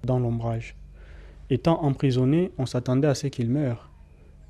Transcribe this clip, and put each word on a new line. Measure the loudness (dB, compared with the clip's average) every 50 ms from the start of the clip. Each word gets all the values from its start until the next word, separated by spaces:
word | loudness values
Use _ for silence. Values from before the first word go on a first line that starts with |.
| -2
dans | 0 0 0
l'ombrage. | 0 0 -2 -2 -2 -2 -4 -4 -6 -10 -14 -18 -20 -20 -20 -20 -20 -20 -20 -20 -20 -20 -20 -12 -6 -2
Étant | -2 0 2 2 2 4 2
emprisonnés, | 0 0 2 2 2 4 4 4 4 4 4 2 0 -2
on | -4 -4
s'attendait | -2 -2 -2 0 0 2 2 4 2
à | 2
ce | 0 -2
qu'ils | -6 -4 -2 -2 0
meurent, | 0 0 0 -2 -2 -4 -8 -16 -20 -20 -20 -20 -20 -20 -20 -20 -20 -20 -20 -10